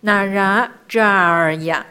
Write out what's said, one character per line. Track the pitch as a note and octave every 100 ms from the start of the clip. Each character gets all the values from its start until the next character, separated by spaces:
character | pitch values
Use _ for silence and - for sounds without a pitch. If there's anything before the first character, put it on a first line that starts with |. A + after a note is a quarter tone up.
那 | G#3+ G#3
拉 | G3 G3 G3 G3+ A#3+ - _
扎 | A3+ G#3+ G3 F3
尔 | E3+ E3
呀。 | D#3+ D#3+ D#3 -